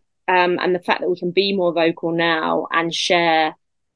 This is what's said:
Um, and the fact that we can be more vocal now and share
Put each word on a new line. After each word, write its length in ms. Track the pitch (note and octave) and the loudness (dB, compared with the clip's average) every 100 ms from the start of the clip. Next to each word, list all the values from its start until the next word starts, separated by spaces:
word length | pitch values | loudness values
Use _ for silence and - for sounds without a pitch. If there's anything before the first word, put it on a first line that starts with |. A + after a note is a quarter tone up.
| _ _ - | _ _ 0
Um, 300 | F#3 F3+ F3+ | 2 2 0
and 140 | F3+ | -2
the 40 | F3 | -2
fact 220 | F3+ - | -2 -2
that 80 | F3+ | -2
we 100 | F3 | -4
can 120 | F3 | -2
be 260 | E3+ G3+ G3 | 0 0 0
more 160 | F3 | 0
vocal 400 | E3 E3 E3+ E3+ | 0 0 0 -4
now 540 | E3+ E3+ D#3+ E3 E3 - | 0 0 0 0 -2 -2
and 240 | E3 E3+ | -2 -2
share 640 | E3 - F3 E3+ D#3+ D#3 - _ _ _ | -4 0 2 4 2 0 -4 _ _ _